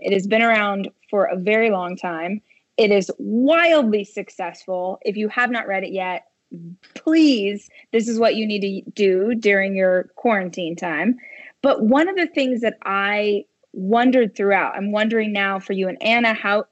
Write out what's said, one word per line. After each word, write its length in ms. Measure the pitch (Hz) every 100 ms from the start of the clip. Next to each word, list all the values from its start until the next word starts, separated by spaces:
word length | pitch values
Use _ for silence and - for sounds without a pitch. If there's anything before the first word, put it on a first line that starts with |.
It 100 | 185
has 140 | 196 202
been 160 | 220
around 480 | 233 220 202 196 190 _ -
for 160 | 202
a 120 | 180 185
very 340 | 180 220 226
long 260 | 190 180 185
time. 460 | 180 165 175 208 _ _ _ -
It 160 | 214
is 180 | 202 185 -
wildly 880 | 202 220 269 330 339 311 220 208
successful. 920 | 196 202 185 - 175 170 - 185 185 196
If 140 | - 208
you 120 | 214
have 220 | 247 240
not 160 | 233 -
read 180 | 190
it 80 | 190
yet, 340 | 190 185 180 _ _ - 170 170 185 _
please, 760 | - 320 320 302 240 196 202 - - -
this 160 | 226 220
is 100 | 226
what 180 | 226 220
you 100 | 214
need 380 | 208 196 190
to 60 | -
do 420 | - 196 185 214
during 400 | 233 208 196 196
your 360 | 190 185 185 - -
quarantine 600 | 240 202 180 175 165 170
time. 400 | 180 156 196 247 - - - -
But 220 | 277 -
one 260 | 214 277 349
of 80 | 381
the 120 | 339
things 320 | 311 262 240
that 180 | 226 -
I 600 | - 196 196 208 208 202 - _ _ -
wondered 560 | 190 233 254 254 220
throughout. 400 | - 202 190 156 -
I'm 140 | 202
wondering 420 | 208 220 226 214
now 280 | 202 196 190
for 120 | 190
you 160 | 196 185
and 140 | -
Anna 320 | 220 233 233
how, 300 | 214 202 208 -